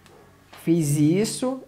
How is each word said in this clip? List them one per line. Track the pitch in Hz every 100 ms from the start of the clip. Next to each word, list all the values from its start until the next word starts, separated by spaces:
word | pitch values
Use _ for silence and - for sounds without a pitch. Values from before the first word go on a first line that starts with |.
| _ - - _ _ -
Fiz | - 170 151 147
isso | 147 180 220 - 254 262